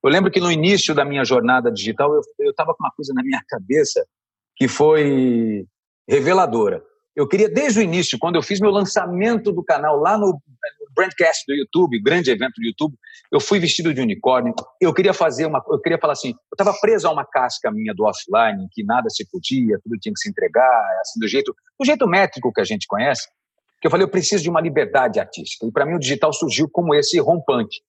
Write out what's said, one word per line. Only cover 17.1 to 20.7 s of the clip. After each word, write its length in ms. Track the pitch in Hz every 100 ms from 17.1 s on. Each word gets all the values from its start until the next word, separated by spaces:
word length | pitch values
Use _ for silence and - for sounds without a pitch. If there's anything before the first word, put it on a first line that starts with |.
uma 140 | 147 131
casca 460 | 139 123 - 123
minha 220 | 107 110
do 100 | 98
offline, 600 | 107 - - 107 113 101 95
em 20 |
que 140 | -
nada 260 | 101 120 113
se 160 | - 107
podia, 480 | 92 - 135 117 -
tudo 160 | - 101
tinha 140 | -
que 80 | 101
se 100 | 104
entregar, 680 | 101 95 - 131